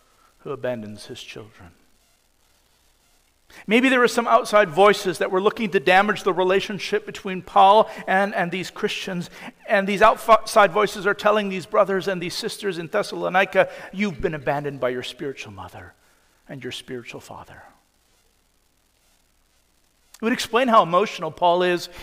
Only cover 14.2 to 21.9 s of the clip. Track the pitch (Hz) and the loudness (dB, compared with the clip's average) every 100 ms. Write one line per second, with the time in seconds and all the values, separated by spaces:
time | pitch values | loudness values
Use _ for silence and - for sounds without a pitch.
14.2 | 175 156 123 143 143 139 127 127 120 - | -6 -4 -4 -4 -4 -4 -4 -4 -10 -10
15.2 | 143 131 113 98 90 95 90 _ _ _ | -10 -10 -14 -16 -18 -18 -20 _ _ _
16.2 | _ _ - 135 127 - - 123 117 - | _ _ -20 -14 -12 -12 -12 -14 -14 -18
17.2 | - - - - - _ _ _ _ _ | -18 -20 -20 -20 -20 _ _ _ _ _
18.2 | _ _ _ _ _ _ _ _ _ _ | _ _ _ _ _ _ _ _ _ _
19.2 | _ _ _ _ _ _ _ _ _ - | _ _ _ _ _ _ _ _ _ -6
20.2 | 220 247 - 226 262 220 170 180 214 - | -4 -4 -2 -2 4 4 4 2 0 -4
21.2 | 160 - 175 175 180 175 - | -10 0 2 2 2 -2 -6